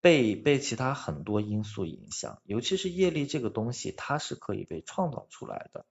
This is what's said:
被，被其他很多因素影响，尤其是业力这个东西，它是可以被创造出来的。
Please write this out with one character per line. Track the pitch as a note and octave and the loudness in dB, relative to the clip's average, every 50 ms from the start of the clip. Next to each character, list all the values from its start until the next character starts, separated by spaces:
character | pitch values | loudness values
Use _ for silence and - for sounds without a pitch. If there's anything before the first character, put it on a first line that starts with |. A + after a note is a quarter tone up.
被， | - F3 E3+ D3 B2 G#2+ G2 | 10 8 8 8 6 4 2
被 | - - D3 C#3+ C3+ | 2 4 4 4 4
其 | C3+ - A#2 | 2 -2 -2
他 | G#2+ B2+ C3 C#3 | 0 0 -2 -2
很 | C#3 - - D2+ C#2+ - | -2 -4 -6 -6 -6 -4
多 | - G#2 G#2 G#2+ | 0 0 0 0
因 | G#2 G#2 G#2+ G#2+ | 0 -2 -2 -2
素 | G#2 - - F#2+ | -4 -4 -4 -4
影 | E2 C#2+ - - - | -4 -6 -10 -14 -12
响， | - - - - G#1+ - _ | -10 -8 -8 -10 -10 -12 _
尤 | - G2+ A#2 A#2+ | -4 -4 -2 0
其 | - F#3+ F#3 | 0 0 0
是 | - F#3 | 0 -2
业 | F3 F3+ F#3+ F3+ | 2 4 4 4
力 | E3 D#3 C#3+ | 4 2 -2
这 | C#3 - D3 | 0 -2 -2
个 | A#2+ G#2+ | -2 0
东 | - - G#2+ A#2 B2 | -2 0 -2 -2 -4
西， | - - - - | -4 -6 -8 -8
它 | - - - C#3 | -6 -4 -2 -2
是 | D3+ - - - | -2 -2 -4 -8
可 | - - - - | -10 -6 -6 -6
以 | - - | -6 -6
被 | - - D#2+ | -6 -8 -10
创 | - - - - F#3+ E3 C3+ | -10 -8 -2 -2 -2 -2 -2
造 | - - _ | -6 -10 _
出 | - - - | -16 -14 -10
来 | - - - - - _ | -8 -8 -8 -10 -10 _
的。 | - - _ | -14 -16 _